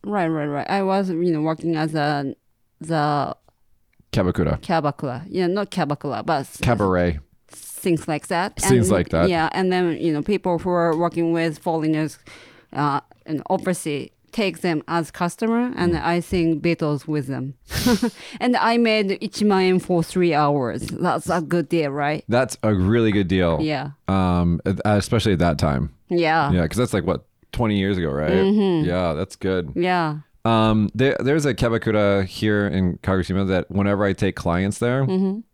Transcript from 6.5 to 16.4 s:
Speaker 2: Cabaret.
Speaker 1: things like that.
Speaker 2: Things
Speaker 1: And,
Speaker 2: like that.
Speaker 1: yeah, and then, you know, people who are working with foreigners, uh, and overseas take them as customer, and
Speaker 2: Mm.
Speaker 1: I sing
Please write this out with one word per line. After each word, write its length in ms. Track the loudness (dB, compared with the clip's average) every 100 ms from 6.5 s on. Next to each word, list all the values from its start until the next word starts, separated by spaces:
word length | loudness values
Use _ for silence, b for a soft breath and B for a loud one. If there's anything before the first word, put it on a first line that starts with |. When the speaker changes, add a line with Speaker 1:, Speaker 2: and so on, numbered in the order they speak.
| -4
Speaker 2:
Cabaret. 640 | 0 2 2 4 2 0 -8 _ _
Speaker 1:
things 600 | -20 -18 -6 -2 -2 -2
like 200 | -6 -4
that. 280 | -4 -4 -4
Speaker 2:
Things 280 | 2 4 4
Speaker 1:
And, 80 | 2
Speaker 2:
like 120 | 2
that. 200 | 2 2
Speaker 1:
yeah, 200 | 2 0
and 200 | 0 0
then, 260 | 2 0 0
you 120 | -2
know, 100 | -2
people 380 | -2 -2 0 -2
who 100 | 0
are 280 | 0 0 0
working 340 | 0 0 0
with 280 | 0 -2 -4
foreigners, 580 | -4 -2 0 0 -2 -6 -20 B B B B
uh, 280 | -4 -2 -2 -6 -20 -8
and 160 | -8 -2
overseas 600 | -2 -2 -4 -4 -6 -8 _ _
take 300 | -2 -2 0
them 220 | -2 -2 -2
as 220 | -4 -4
customer, 600 | -4 -4 -2 0 0 -2 0
and 180 | 0
Speaker 2:
Mm. 100 | 0
Speaker 1:
I 160 | 0 -2
sing 400 | 0 0